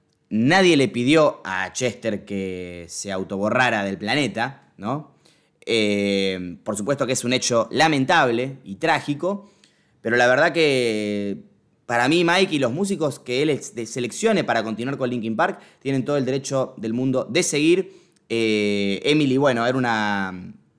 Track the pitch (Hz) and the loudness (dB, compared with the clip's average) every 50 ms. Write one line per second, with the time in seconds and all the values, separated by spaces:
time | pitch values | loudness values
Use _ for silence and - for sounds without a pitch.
0 | _ _ _ _ _ - - 110 117 135 170 196 190 180 165 139 135 104 98 120 | _ _ _ _ _ -4 -2 0 2 4 4 6 6 6 6 6 4 2 0 0
1 | 120 131 156 160 151 139 - - - 95 92 92 92 90 - - 131 120 104 - | 2 4 6 6 6 4 2 -2 -10 -8 -6 -6 -6 -6 -6 -4 -4 -4 -4 -4
2 | - 113 107 98 101 - 101 98 95 92 92 90 90 87 87 87 85 80 - - | -6 -6 -6 -6 -8 -8 -6 -6 -6 -6 -6 -8 -10 -12 -12 -14 -14 -12 -12 -12
3 | - 98 95 95 95 - 98 98 101 107 117 123 127 123 113 104 101 98 98 - | -8 -6 -6 -6 -6 -6 -6 -4 -2 -2 2 2 2 2 2 0 -2 -2 -4 -6
4 | 104 104 123 147 143 113 - 113 117 135 139 - _ _ _ - 98 107 135 151 | -4 -2 -2 -2 -2 -2 -2 -4 -6 -6 -8 -14 _ _ _ -12 -8 -6 -6 -8
5 | 147 - _ _ _ _ _ _ _ _ _ _ - - 117 113 107 104 101 101 | -8 -14 _ _ _ _ _ _ _ _ _ _ -6 -2 0 2 2 2 2 0
6 | 101 101 98 98 98 95 95 90 90 90 85 - - 113 107 101 101 117 143 127 | 0 0 0 0 0 -2 -2 -4 -8 -10 -12 -12 -8 -8 -6 -6 -2 -4 -2 -2
7 | 135 117 131 - - 120 127 123 - - 123 113 107 - - 127 156 160 151 135 | 0 -2 -2 -2 -2 -2 -2 0 0 0 0 0 0 0 2 2 2 2 4 2
8 | 131 127 - 165 143 123 117 117 127 135 135 - - - 98 - 160 160 156 139 | 2 2 4 4 4 4 2 0 -2 -4 -8 -12 -14 -14 -10 -4 0 0 0 0
9 | - - 147 139 170 180 202 196 - - _ _ _ _ _ _ _ _ _ _ | 0 -4 -6 -4 -2 -4 -4 -4 -8 -16 _ _ _ _ _ _ _ _ _ _
10 | - 113 117 123 123 123 127 135 160 170 151 165 160 147 135 127 123 117 110 107 | -4 0 2 4 6 6 6 4 4 2 4 2 2 4 4 2 2 0 0 -2
11 | 104 104 104 101 101 101 98 - - - _ _ _ _ _ _ _ - 120 117 | -2 -2 -2 -2 -4 -4 -6 -8 -12 -20 _ _ _ _ _ _ _ -2 0 2
12 | 123 135 160 175 175 170 175 190 196 156 156 147 131 117 120 165 202 196 202 147 | 2 4 4 2 4 4 4 2 2 2 0 0 0 0 -2 -2 -2 -2 -2 -2
13 | 160 143 131 - - - 123 131 147 156 139 123 - - - 117 113 107 - 131 | -2 -4 -4 -6 -8 -4 -2 0 0 0 0 -2 -4 -10 -10 -10 -10 -8 -6 -6
14 | 120 113 - - 208 226 214 175 127 113 120 113 107 113 110 104 117 135 139 135 | -6 -6 -6 -2 0 0 2 0 0 0 0 -2 0 -2 -4 -6 -4 -6 -4 -4
15 | 135 123 123 120 107 113 110 113 175 202 190 - - - _ _ - 135 135 135 | -4 -4 -4 -4 -4 -4 -2 0 0 -2 -2 -6 -14 -20 _ _ -6 -2 -2 -2
16 | 117 143 147 143 123 123 131 139 139 - 139 135 127 - - - 107 113 113 123 | -2 0 -2 -2 0 0 -2 -4 -4 -4 -2 -2 -2 -4 -6 -8 -6 -4 -2 -2
17 | 131 135 127 131 113 - 120 170 175 - 160 143 147 165 175 190 185 - - - | 0 0 0 0 -2 0 0 0 0 0 0 2 4 4 4 4 2 -4 -8 -20
18 | _ _ _ _ _ - 113 117 113 110 107 107 104 104 101 101 101 98 98 - | _ _ _ _ _ -4 -2 0 2 2 2 2 2 0 0 0 0 0 -2 0
19 | - 143 147 156 147 135 127 135 143 139 123 117 117 123 131 131 127 120 113 107 | 0 2 2 2 2 2 2 2 4 2 2 2 0 0 0 0 0 0 0 0
20 | 107 104 101 98 95 95 92 90 90 92 - - _ _ _ | 0 0 0 -2 -2 -4 -6 -10 -14 -14 -18 -20 _ _ _